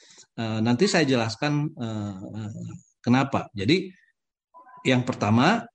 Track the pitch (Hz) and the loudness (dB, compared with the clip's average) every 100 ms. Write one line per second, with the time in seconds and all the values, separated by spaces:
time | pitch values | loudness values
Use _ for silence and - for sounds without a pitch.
0 | _ - - - 113 110 113 120 202 180 | _ -20 -20 -8 -4 0 2 2 4 4
1 | 139 123 113 - 147 147 151 - 113 110 | 2 2 0 -2 -2 0 -2 -6 -6 -6
2 | 104 95 104 104 107 113 113 - _ _ | -6 -8 -10 -10 -10 -10 -12 -14 _ _
3 | 120 127 135 98 - 98 98 185 190 - | 0 2 2 -2 -6 -4 0 0 -2 -16
4 | _ _ _ _ _ - - - 131 123 | _ _ _ _ _ -20 -20 -6 0 0
5 | 123 - 104 113 156 233 - | 0 -2 2 4 4 2 -4